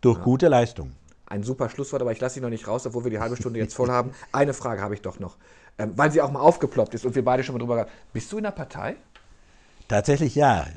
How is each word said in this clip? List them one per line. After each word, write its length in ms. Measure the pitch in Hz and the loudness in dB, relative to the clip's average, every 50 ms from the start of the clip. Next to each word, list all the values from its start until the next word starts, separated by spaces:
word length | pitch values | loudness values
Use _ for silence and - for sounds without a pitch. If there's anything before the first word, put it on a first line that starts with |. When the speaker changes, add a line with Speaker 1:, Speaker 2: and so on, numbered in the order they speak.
Speaker 1:
Durch 160 | - 123 110 87 | 4 4 4 4
Speaker 2:
Ja. 40 | 90 | 4
Speaker 1:
gute 240 | 123 127 135 175 165 | 2 4 4 6 6
Leistung. 440 | 135 123 117 113 - - 76 65 65 - - - - _ _ - | 6 6 4 2 -2 -6 -12 -12 -14 -16 -20 -20 -20 _ _ -10
Speaker 2:
Ein 140 | - 104 101 | -8 -6 -4
super 260 | 120 131 127 131 113 | -4 -4 -4 -4 -6
Schlusswort, 320 | - - 139 - 143 135 | -6 -6 -8 -6 -4 -4
aber 120 | 123 120 113 | -2 -2 -4
ich 80 | - | -2
lasse 140 | 127 127 - | -4 -6 -6
Sie 60 | 139 | -6
noch 80 | 127 120 | -6 -6
nicht 180 | 117 110 - - | -6 -6 -6 -4
raus, 180 | 107 127 - 127 | -4 -4 -4 -6
obwohl 160 | 117 123 117 | -6 -4 -4
wir 80 | 123 | -4
die 80 | 110 104 | -2 -2
halbe 160 | 113 113 123 | -4 -4 -4
Stunde 240 | 117 113 123 - 107 | -4 -6 -6 -4 -4
jetzt 160 | 107 107 - | -4 -4 -4
voll 140 | - 127 123 | -2 -2 0
haben. 220 | 123 123 123 131 135 - | 0 0 0 -2 -6 -14
Speaker 1:
<laughs> 100 | - - | -12 -4
Speaker 2:
Eine 220 | - 135 143 143 127 | 0 0 2 2 0
Frage 280 | - - 123 110 98 | -2 -4 -6 -6 -4
habe 120 | 98 104 104 | -4 -6 -6
ich 80 | - | -6
doch 180 | - 98 - - | -8 -10 -10 -10
noch, 180 | 92 90 - _ _ _ - - - - _ - | -10 -12 -12 _ _ _ -20 -20 -20 -16 _ -8
ähm, 140 | 107 107 90 | -6 -4 0
weil 140 | 110 147 156 | 2 2 4
sie 120 | 147 160 | 4 4
auch 100 | 143 139 | 2 2
mal 80 | 139 135 | 2 4
aufgeploppt 540 | 139 156 - - 147 - - 127 107 - 120 | 6 6 6 4 2 -2 0 0 0 0 -2
ist 120 | 113 - | -4 -4
und 100 | 127 110 | -2 0
wir 100 | 139 117 | 0 2
beide 180 | 127 127 131 131 | 2 2 2 2
schon 100 | 147 131 | -2 -6
mal 60 | 117 | -6
drüber 240 | 120 120 120 117 104 | -4 -2 -2 -2 -2
ge-, 80 | - - - - - - | -4 -8 -18 -18 -12 -10
bist 180 | 117 - - | -10 -8 -8
du 60 | 202 220 | -6 -6
in 60 | 214 | -6
der 80 | 208 | -6
Partei? 440 | 196 - 143 - - - 98 123 - - _ _ - - _ - - - _ _ _ _ _ _ _ - - - | -6 -8 -10 -12 -10 -10 -8 -8 -10 -10 _ _ -20 -20 _ -20 -20 -20 _ _ _ _ _ _ _ -18 -6 -2
Speaker 1:
Tatsächlich 460 | 107 104 101 - 143 143 160 131 - | 0 2 2 2 2 2 2 0 2
ja. 300 | 143 147 135 110 87 67 78 78 | 4 4 6 4 4 0 -4 -10